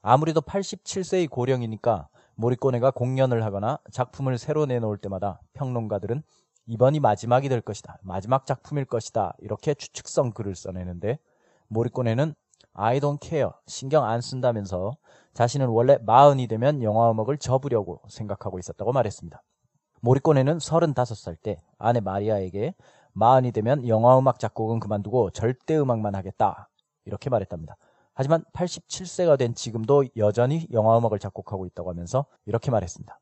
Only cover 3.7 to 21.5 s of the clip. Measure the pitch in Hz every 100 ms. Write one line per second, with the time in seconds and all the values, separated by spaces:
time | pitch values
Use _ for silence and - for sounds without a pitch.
3.7 | - - - 123 - 135 123 - 151 143
4.7 | 123 110 101 98 95 101 - _ - 135
5.7 | 123 110 104 98 123 - _ _ _ -
6.7 | 113 127 151 127 104 113 127 139 123 107
7.7 | 101 - - 95 92 101 131 - 131 -
8.7 | 147 135 117 - 113 95 - 98 107 -
9.7 | 143 - - - - 131 107 101 90 98
10.7 | 90 90 87 101 147 _ _ _ _ _
11.7 | 110 117 - 120 113 156 147 _ _ _
12.7 | - 107 135 143 143 - 156 107 - -
13.7 | - 135 151 113 117 120 131 123 113 98
14.7 | 90 98 139 _ _ _ - 120 143 127
15.7 | 113 127 139 107 120 147 139 120 110 131
16.7 | 147 110 107 117 110 110 147 - 131 139
17.7 | 117 90 85 - - 107 98 101 92 90
18.7 | - 104 131 110 - 85 - _ _ _
19.7 | _ _ _ 120 131 165 143 131 160 -
20.7 | 165 165 127 120 107 - 82 107